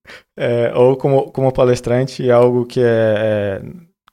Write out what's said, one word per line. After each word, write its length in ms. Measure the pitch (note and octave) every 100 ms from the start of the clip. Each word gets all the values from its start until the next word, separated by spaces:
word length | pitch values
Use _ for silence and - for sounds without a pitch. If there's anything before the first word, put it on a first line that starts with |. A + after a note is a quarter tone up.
| - - _ -
É, 360 | C3 A#2+ A#2
ou 220 | - B2 C3
como, 340 | C#3+ C3+ -
como 200 | - C3
palestrante, 760 | B2+ B2+ B2 A#2 B2 C3 - B2+
é 40 |
algo 320 | A#2+ B2 B2
que 160 | A#2+ C3
é, 40 | A#2+
é 760 | A2+ A2 G#2 A2 G#2+ G2+ F#2+ - - - _ _